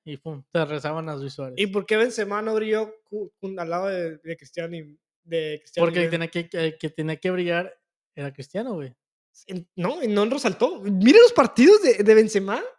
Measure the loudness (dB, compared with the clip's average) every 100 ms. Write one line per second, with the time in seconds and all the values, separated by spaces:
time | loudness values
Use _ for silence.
0 | -18 -16 -14 -16 -6 -4 -4 -4 -6 -8
1 | -8 -10 -12 -12 -10 -4 -4 -4 -2 0
2 | 0 -2 -6 -6 -4 -4 -2 -2 -4 -12
3 | _ -12 -12 _ -12 -10 -8 -6 -4 -6
4 | -6 -10 -14 -16 -14 -12 -12 -12 -16 _
5 | _ _ -8 -6 -6 -10 -10 -2 0 0
6 | -2 -2 -4 -6 -8 -4 -4 -4 -8 -6
7 | -6 -4 -4 -4 -2 -2 -4 -12 _ _
8 | _ -14 -12 -12 -12 -10 -8 -10 -12 -16
9 | _ _ _ _ -14 -14 -12 -8 -6 -4
10 | -2 -2 -2 -2 -4 -2 -2 -2 -6 2
11 | 6 10 8 8 2 6 8 8 6 4
12 | 6 6 6 0 -4 -6 -8